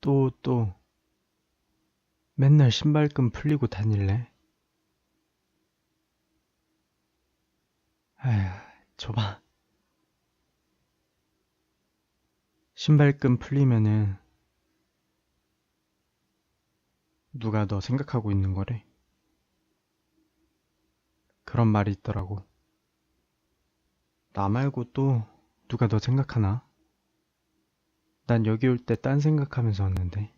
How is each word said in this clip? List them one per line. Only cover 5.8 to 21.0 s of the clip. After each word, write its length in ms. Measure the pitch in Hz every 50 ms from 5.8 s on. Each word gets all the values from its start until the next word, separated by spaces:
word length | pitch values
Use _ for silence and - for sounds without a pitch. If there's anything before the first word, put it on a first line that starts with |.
| _ _ _ _ _ _ _ _ _ _ _ _ _ _ _ _ _ _ 311 _ _ _ _ _ _ _ _ _ _ _ _ _ _ _ _ _ _ _ _ _ _ _ _ _ _ _ _ _
아휴, 300 | - 131 113 101 98 92 92 98 - - - _ _ _ _ -
줘봐. 440 | - - 107 113 107 98 101 - _ _ _ _ _ _ _ _ _ _ _ _ _ _ _ _ _ _ _ _ _ _ _ _ _ _ _ _ _ _ _ _ _ _ _ _ _ _ _ _ _ _ _ _ _ _ _ _ _ _ _ _ _ _ _ _ _ _ _ _ _ _ _ _ _ _ _
신발끈 600 | - - - 156 147 147 143 139 143 - 135 123 120
풀리면은 760 | - - 135 139 143 131 120 113 107 107 107 107 107 101 98 - _ _ _ _ _ _ _ _ _ _ _ _ _ _ _ _ _ _ _ _ _ _ _ _ _ _ _ _ _ _ _ _ _ _ _ _ _ _ _ _ _ _ _ _ _ _ _ _ _ _ _ _ _ _ _ _ _ _ _ _ _ _ -
누가 320 | 131 113 113 104 107 104
너 160 | 95 104 98
생각하고 500 | 92 - 123 139 143 - - 127 107 107
있는 220 | 101 98 98 95 92
거래? 320 | 98 98 - 120 110 _ _ _ _ _ _ _ _ _ _ _ _ _ _ _ _ _ _ _ _ _ _ _ _ _ _ _ _ _ _ _ _ _ _ _ _ _ _ _ _ _ _ _ _